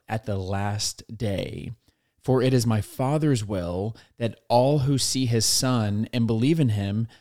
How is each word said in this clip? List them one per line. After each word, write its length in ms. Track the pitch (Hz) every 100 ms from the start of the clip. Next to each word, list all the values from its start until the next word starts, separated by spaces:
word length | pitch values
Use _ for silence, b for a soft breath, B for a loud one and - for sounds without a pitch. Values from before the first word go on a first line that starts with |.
| -
at 180 | 110 -
the 120 | 98
last 640 | 92 98 101 104 - - - 110
day. 540 | 110 95 - - 92 120 _ _ _ _
For 200 | - 127
it 120 | 127
is 120 | 127 117
my 140 | 110
Father's 640 | - - 131 151 151 127
will 540 | 104 98 85 90 107 113 B -
that 200 | 117 - -
all 320 | 120 131 147
who 180 | 135 135
see 280 | - 131 127
his 180 | 117 -
Son 640 | - 131 127 104 104 113
and 140 | 123 117
believe 320 | 113 131 165
in 100 | 131
him 380 | 104 98 104 113 b